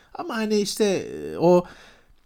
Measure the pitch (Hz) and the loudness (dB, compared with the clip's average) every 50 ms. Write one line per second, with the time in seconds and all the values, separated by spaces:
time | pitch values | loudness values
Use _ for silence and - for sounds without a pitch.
0 | _ _ - - - 339 254 226 220 214 214 208 202 196 - - 220 202 185 147 | _ _ -14 -12 -10 -8 -6 -4 -2 0 0 0 0 0 -2 0 0 0 0 -2
1 | - - 65 76 76 - 78 85 139 170 180 180 175 - - - - - - _ | -4 -6 -10 -10 -10 -10 -4 2 4 6 6 6 4 0 -6 -20 -20 -20 -20 _
2 | _ _ _ _ _ | _ _ _ _ _